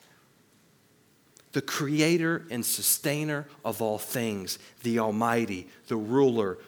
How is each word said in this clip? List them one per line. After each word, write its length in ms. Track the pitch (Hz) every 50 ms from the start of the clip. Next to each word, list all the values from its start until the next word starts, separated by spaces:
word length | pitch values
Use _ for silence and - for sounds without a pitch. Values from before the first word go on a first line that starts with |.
| _ _ _ _ _ _ _ _ _ _ _ _ _ _ _ _ _ _ _ _ _ _ _ _ _ _ _ - - _
The 100 | - 147
creator 880 | - - - - 156 139 151 151 156 160 170 170 165 165 170 165 - -
and 160 | 120 120 110
sustainer 840 | - - - 98 - - - - 151 143 147 151 151 151 143 151 147 - - -
of 180 | 113 107 - 113
all 160 | 110 107 101
things, 640 | - - - 131 117 113 104 98 92 90 - - - - - - -
the 160 | 120 113 117
Almighty, 680 | 110 110 104 107 117 117 117 117 117 104 98 90 90 - - - - -
the 80 | 127
ruler 640 | 110 107 107 123 139 139 131 117 113 104 95 90 - -